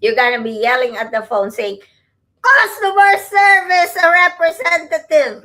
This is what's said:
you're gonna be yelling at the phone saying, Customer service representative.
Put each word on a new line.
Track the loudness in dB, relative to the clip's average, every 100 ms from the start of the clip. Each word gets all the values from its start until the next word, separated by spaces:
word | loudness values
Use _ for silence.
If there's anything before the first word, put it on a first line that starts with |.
you're | -2
gonna | 0 0 0
be | -6 -4
yelling | -2 0 -2 -6
at | -8
the | -8
phone | -4 -4 -4
saying, | -6 -10 -10 _ _ _ _ _ _
Customer | 2 2 2 -2 -4 2 4 2
service | 0 2 4 4 2 0 0 2
representative. | 2 4 2 0 -4 -2 -4 -4 -4 -8 0 0 0 -4